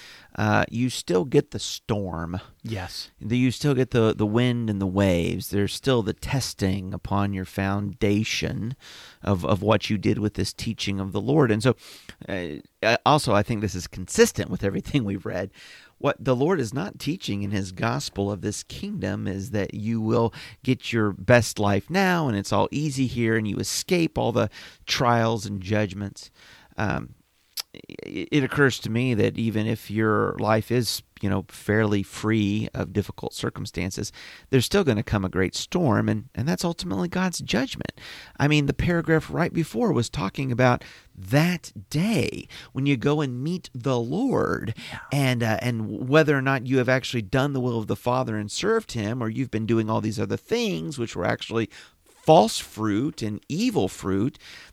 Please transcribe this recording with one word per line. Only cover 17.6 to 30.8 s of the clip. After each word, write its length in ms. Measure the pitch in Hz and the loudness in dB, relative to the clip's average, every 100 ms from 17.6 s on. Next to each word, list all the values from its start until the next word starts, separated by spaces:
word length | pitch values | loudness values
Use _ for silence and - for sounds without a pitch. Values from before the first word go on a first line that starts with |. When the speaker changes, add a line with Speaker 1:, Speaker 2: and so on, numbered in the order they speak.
| 95 | -4
Speaker 1:
gospel 640 | 92 113 131 - - 101 | -4 -2 -2 -4 -2 -2
of 80 | 101 | -2
this 240 | 104 - | -4 -6
kingdom 640 | - - 202 214 98 104 101 | -10 -10 -8 -4 -4 -4 -4
is 240 | 95 98 | -6 -4
that 200 | 104 92 | -4 -4
you 280 | 101 104 113 | -4 -2 -2
will 340 | 110 117 113 - - - | 2 2 2 -2 -18 -8
get 280 | - 131 - | -2 -2 0
your 200 | 117 107 | 0 0
best 480 | 95 95 120 110 - | 0 6 6 6 0
life 280 | 104 98 - | 2 2 0
now 380 | 180 190 175 143 | 0 2 2 0
and 100 | 101 | -2
it's 160 | - | 0
all 140 | 104 101 | 2 2
easy 340 | 139 156 135 127 | 0 -2 0 -2
here 300 | 127 113 113 | 0 2 2
and 100 | 107 | 0
you 120 | 95 | -4
escape 600 | - - - 180 165 - | -4 -4 0 0 2 0
all 140 | 117 | 0
the 180 | 110 107 - - - | 2 0 -4 -20 -14
trials 640 | - - 123 117 113 113 101 | -4 2 4 4 2 0 -4
and 140 | 101 | -6
judgments. 720 | 90 107 104 95 101 - - _ - - - - | 0 0 0 -4 -8 -10 -20 _ -20 -20 -16 -6
Um, 380 | 101 65 60 - _ _ _ - - | -2 -2 -6 -16 _ _ _ -12 -12
it, 560 | - - - - 69 - | -14 -18 -16 -10 -8 0
it 140 | 147 | 0
occurs 360 | 127 - 135 - | 2 4 2 2
to 100 | 104 | -2
me 240 | 113 127 | 0 0
that 240 | 107 107 104 | 2 2 2
even 280 | 113 107 110 | -2 0 -2
if 240 | 110 - | -4 -4
your 460 | 104 110 107 101 - | 0 2 2 2 0
life 320 | 107 110 - | 2 2 2
is, 320 | 123 | 0